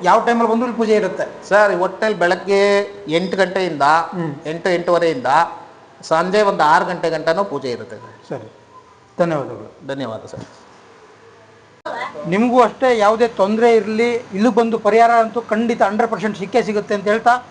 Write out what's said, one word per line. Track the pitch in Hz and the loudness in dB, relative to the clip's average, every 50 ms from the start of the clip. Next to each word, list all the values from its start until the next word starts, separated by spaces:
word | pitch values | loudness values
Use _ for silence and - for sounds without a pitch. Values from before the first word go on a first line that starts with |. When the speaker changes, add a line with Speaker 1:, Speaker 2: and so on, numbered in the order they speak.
| - 175 | 4 4
Speaker 1:
ಯಾವ | 190 226 220 | 4 4 4
ಟೈಮಲ್ಲಿ | - 240 233 233 220 | 2 2 2 2 2
ಬಂದ್ರು | 226 233 254 247 | 2 0 0 -2
ಇಲ್ಲಿ | 220 233 | -2 -2
ಪೂಜೆ | 226 208 214 208 | 0 2 2 2
ಇರುತ್ತೆ? | 190 185 180 - 156 - - - - - | 2 0 -4 -6 -8 -8 -8 -16 -4 2
Speaker 2:
ಸರ್, | 185 208 214 202 190 175 185 | 4 4 6 4 2 0 -2
ಒಟ್ಟಿನಲ್ಲಿ | 185 190 - 220 220 214 170 175 | -4 -2 -2 -2 -2 0 0 2
ಬೆಳಗ್ಗೆ | 175 185 185 190 185 196 196 202 202 202 202 202 202 - - - - 156 170 | 0 0 0 0 0 2 2 4 4 2 2 0 -2 -10 -14 -8 -2 -2 -2
ಎಂಟು | 185 185 196 190 | -2 -2 0 -2
ಗಂಟೆಯಿಂದ | 190 180 185 196 185 180 160 143 143 143 156 165 165 165 - | -2 0 0 -2 -2 -2 0 2 4 4 4 4 2 -2 -6
Speaker 1:
ಹ್ಮ್. | 180 165 156 139 139 - 147 | -6 -6 -6 -8 -8 -8 -8
Speaker 2:
ಎಂಟು, | 160 170 165 190 175 | -8 -4 -2 -2 -2
ಎಂಟೂವರೆಯಿಂದ | 175 175 180 175 170 170 165 156 135 120 123 139 156 170 170 - - - - - - - - - - - - | 0 0 0 0 2 2 0 -2 -2 -2 2 2 2 2 0 -4 -16 -18 -20 -20 -20 -20 -20 -20 -20 -4 -2
ಸಂಜೆ | 165 160 170 185 185 214 214 202 | 0 0 0 2 2 2 2 2
ಒಂದು | 190 170 156 151 | 2 2 4 4
ಆರು | 160 180 170 170 | 4 4 2 0
ಗಂಟೆ | 180 170 170 165 160 | -4 -4 -4 -4 -4
ಗಂಟನೂ | - - - - 147 - - | -2 -2 -2 0 -2 -2 -4
ಪೂಜೆ | 139 139 131 127 120 | -6 -8 -6 -6 -8
ಇರುತ್ತೆ. | 110 110 - 110 101 - - - - - - | -8 -10 -14 -16 -18 -18 -20 -20 -20 -14 -12
Speaker 1:
ಸರಿ, | 156 123 110 113 - - - _ - - - - - _ _ _ _ - | -12 -12 -12 -16 -20 -20 -20 _ -20 -20 -20 -20 -20 _ _ _ _ -2
ಧನ್ಯವಾದಗಳು. | 175 170 160 147 127 117 120 104 107 110 - - - 135 | -2 -2 0 -4 -6 -8 -10 -14 -16 -18 -20 -20 -12 -10
Speaker 2:
ಧನ್ಯವಾದ | 139 139 131 117 110 107 - - - | -8 -8 -8 -8 -10 -12 -14 -14 -16
ಸರ್. | - - - - - - - - - - - - - - - - - - - - - - - - - - _ - _ _ - - - - - - 147 147 165 | -16 -16 -18 -20 -20 -20 -20 -20 -20 -20 -20 -20 -20 -20 -20 -20 -20 -20 -20 -20 -20 -20 -20 -20 -20 -20 _ -20 _ _ -12 -10 -8 -10 -10 -10 -10 -6 -4
Speaker 1:
ನಿಮಗೂ | 175 202 233 254 233 254 240 | 0 0 0 2 4 4 2
ಅಷ್ಟೇ | 214 208 - 269 254 247 220 208 | 2 2 -2 0 0 2 4 2
ಯಾವುದೇ | 208 220 220 240 226 233 - | 2 2 2 0 -2 0 0
ತೊಂದರೆ | 190 196 214 208 233 233 233 220 | 0 0 2 2 4 4 4 4
ಇರಲಿ, | 208 208 220 220 233 240 240 226 - - 202 | 2 0 -2 0 0 0 -2 -4 -8 -8 -2
ಇಲ್ಲಿ | 190 214 247 208 233 | 0 0 2 2 2
ಬಂದು | 226 226 220 226 - | 0 0 -2 0 0
ಪರಿಹಾರ | 208 214 226 233 233 233 233 226 | 2 4 4 4 6 4 2 2
ಅಂತೂ | 220 214 233 226 - | 0 -2 -8 -4 -2
ಖಂಡಿತ | 220 214 240 226 240 - 226 196 | -2 -2 0 -2 0 0 0 0
ಹಂಡ್ರೆಡ್ | 202 214 247 226 | 2 -2 -2 -2
ಪರ್ಸೆಂಟ್ | 226 185 175 214 208 - | -2 -4 -4 -6 -6 -6
ಸಿಕ್ಕೇ | 196 190 - 240 208 185 | -10 -2 -2 -2 0 0
ಸಿಗುತ್ತೆ | 208 208 202 - 214 | -4 -4 -2 -2 -4
ಅಂತ | 202 185 208 | -4 0 -2
ಹೇಳ್ತಾ | 208 226 226 240 240 247 247 - | -2 2 2 2 2 2 -2 -12